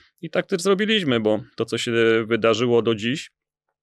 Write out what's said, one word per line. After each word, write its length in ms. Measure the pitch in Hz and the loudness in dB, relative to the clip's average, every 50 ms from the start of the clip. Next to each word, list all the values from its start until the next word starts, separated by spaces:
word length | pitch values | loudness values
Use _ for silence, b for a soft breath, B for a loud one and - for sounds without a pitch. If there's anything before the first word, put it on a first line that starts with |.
| B B B _ 175 | B B B _ -12
I 80 | 165 | -6
tak 160 | - 180 170 | -4 -4 -4
też 140 | - 196 175 | -4 -4 -4
zrobiliśmy, 600 | 175 190 196 185 214 208 220 214 180 139 123 117 | 0 0 0 2 2 0 0 0 0 0 0 2
bo 220 | 107 107 107 107 123 - _ | 2 0 0 -2 -4 -8 _
to, 80 | - 113 | -6 -6
co 140 | - 113 117 | -4 -4 -4
się 140 | - 123 117 117 113 113 113 113 113 | -4 -2 0 2 2 4 2 2 2
wydarzyło 580 | 107 117 110 101 113 110 107 127 120 120 117 107 | 0 0 2 2 2 2 2 2 2 2 2 2
do 120 | 117 110 | 2 0
dziś, 360 | 98 104 120 131 170 - - _ _ _ _ _ _ _ _ _ _ | -2 -2 -4 -4 -6 -8 -12 _ _ _ _ _ _ _ _ _ _